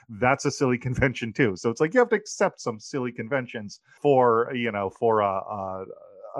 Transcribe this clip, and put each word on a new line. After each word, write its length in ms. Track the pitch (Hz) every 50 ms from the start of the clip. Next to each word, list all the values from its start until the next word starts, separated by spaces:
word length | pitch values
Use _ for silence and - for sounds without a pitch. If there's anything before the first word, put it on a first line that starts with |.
| _ -
that's 380 | 113 98 123 123 139 135 -
a 40 | 147
silly 280 | - - 143 127 123 120
<laughs> 0 |
convention 560 | - 131 123 - - 139 120 - 233 113 101
too. 200 | - 139 107 92
So 120 | 87 - 120
it's 140 | 117 - 156
like, 100 | 160 185
you 80 | 254
have 80 | 240 240
to 60 | 226
accept 460 | 202 - - - - 208 180 - - -
some 180 | 123 110 107
silly 320 | - - - 139 123 123 120
conventions 680 | 120 117 110 139 135 123 117 - 117 104 101 - - _ _ _ _
for, 500 | - 147 139 131 123 120 113 113 120 - 139
you 180 | 123 117 117 104
know, 160 | 101 98 95
for 320 | - - 120 113 110 107
a, 60 | 104
a, 580 | 98 95 95 - - 107 101 95 95 95 95 95 - - - - - - 92 101 - - 139